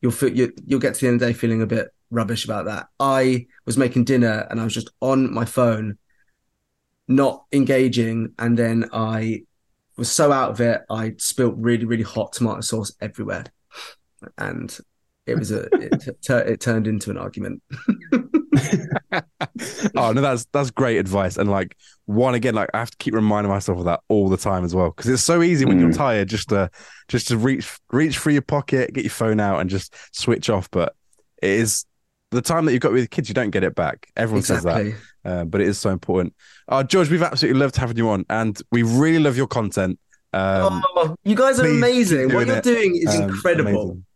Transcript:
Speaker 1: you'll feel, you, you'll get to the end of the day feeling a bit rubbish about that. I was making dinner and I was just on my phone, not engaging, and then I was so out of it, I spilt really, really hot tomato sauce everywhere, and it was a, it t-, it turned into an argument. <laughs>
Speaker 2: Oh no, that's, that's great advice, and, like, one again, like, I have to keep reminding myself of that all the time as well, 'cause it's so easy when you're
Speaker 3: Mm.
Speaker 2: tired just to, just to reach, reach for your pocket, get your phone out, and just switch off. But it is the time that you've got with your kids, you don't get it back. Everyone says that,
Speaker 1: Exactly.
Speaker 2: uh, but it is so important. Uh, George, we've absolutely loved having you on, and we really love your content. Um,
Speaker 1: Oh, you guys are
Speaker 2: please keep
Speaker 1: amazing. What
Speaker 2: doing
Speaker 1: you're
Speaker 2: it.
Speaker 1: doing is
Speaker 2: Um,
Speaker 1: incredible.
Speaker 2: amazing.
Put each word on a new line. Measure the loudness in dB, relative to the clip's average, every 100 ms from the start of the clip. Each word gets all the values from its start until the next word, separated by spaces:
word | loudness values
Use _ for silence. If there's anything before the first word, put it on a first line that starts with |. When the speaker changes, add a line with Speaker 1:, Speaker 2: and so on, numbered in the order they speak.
Speaker 1:
you'll | 0
feel, | 0 0 2
you, | 0 -2 -2
you'll | 0
get | 0 0
to |
the | 0
end | 2
of |
the | 0
day |
feeling | 0 0 0
a | 0
bit | -2 -4 _ _
rubbish | -4 -2 -4
about | -6 -6 -6
that. | -8 -12 _
I | 0 2 2 2 -4 _ -6
was | 0
making | 2 2
dinner | 2 4 4 0 -4
and | -4
I | -4
was |
just | -6 -10 _
on | 0 2 0
my | -2 -4
phone, | 2 2 2 -4 -10 _ _ _ _ _ _ _ _ _ _ _
not | 2 2 0 _
engaging, | 0 4 4 4 2 0 -2 -6 -4
and | 0 2
then | 2 0 -2
I | -2 -2 -2 -4 -6 -8 _ _ _ _ -8
was | -4
so | 2 2
out | 2 0
of | 0
it, | 0 0 -4
I | -6 -6 -6
spilt | -6 0 0 0
really, | 0 0 0
really | -2
hot | -4 -4 -6
tomato | -2 -2 -2
sauce | -4 -4 -6 -8
everywhere, | -12 -10 -8 -8 -10 _ _ -20 -20 -20 _ _ -20 -12
and | -8 -8 -10 -14 -20 _ _ _ -4
it | -4
was | -2
a, | -6 -2
it | -2 -2 -4 -6 -14
t-, | -2
it | 0 0 -2
turned | -2 -2 0
into | -4 -4
an | -8
argument. | -10 -10 -10 -10 _
<laughs> | -12 -2 -4 0 -2 0 -2 2 2 2 -2 -2 -6 _ -8 -8 _ -10 -8 -12 -4 -4 0
Speaker 2:
Oh | 0
no, | 2
that's, | 2 0 -2
that's | -2 -2
great | 0 0 2
advice, | 2 0 0 0
and, | 0
like, | 0 -2 _ _ _ -4
one | 2 2 2
again, | 0 0
like, | 0
I | -2
have | -6
to | -6
keep | -2
reminding | 0 2 2 0
myself | -2 -2 -2
of | 0
that | -2 _
all | 2 2
the | 0
time | 0 -2
as | 0 0
well, | 0
'cause | -2 -2
it's | 0
so | 2 2
easy | 4 4 4
when | 4
you're | 4
Speaker 3:
Mm. | 4
Speaker 2:
tired | 0 0 0
just | -4 -2
to, | 0 0 -4 -20 -20 _
just | -4 0
to | 0
reach, | 2 0 -4 -14 _
reach | 0 2 0
for | 2
your | 0
pocket, | 2 -4 0 0 0
get | -2
your | -6
phone | -2 0 2
out, | 2 0
and | -2
just | -4 -6 -18 -18 -8
switch | -2 -2 0
off. | -2 0
But | -2 -2 -4 _ _ _ _
it | 0
is | 2 0 -2 -6 _ _ _ _
the | -4
time | -2 0 2
that |
you've | 2
got | 2
with | 2
your | 0
kids, | -4 -4
you | -2
don't | 0
get | 0
it | -2 0
back. | -4 -4 -10 -4
Everyone | -2 0
says | 0 -2
that, | 0 0
Speaker 1:
Exactly. | -2 -6 -16 _ -8
Speaker 2:
uh, | -6 -4
but | 0
it | 0
is | 0
so | -2
important. | -4 -2 0 0 -6 _ -20 -2
Uh, | -2
George, | 2 2 2
we've | 2
absolutely | 0 0 2 2
loved | 2 0
having | -2 0
you | 0
on, | 0 -2
and | -2 -2 -4 -2
we | 0
really | 2 4 4 4
love | 2 0
your | -2
content. | -2 -2 -2 -2 -4 _ _ _
Um, | -2 0 2 2 0 -2 0
Speaker 1:
Oh, | -2 -2
you | -2 2
guys | 4 4
are |
Speaker 2:
please | 2
keep | 4
Speaker 1:
amazing. | 4 4 2 2 2
What | 2 2
Speaker 2:
doing |
Speaker 1:
you're | 0
Speaker 2:
it. |
Speaker 1:
doing | 2 2 2 2
is | 2 0
Speaker 2:
Um, | 0
Speaker 1:
incredible. | -2 0 0 2 0
Speaker 2:
amazing. | -2 -8 -16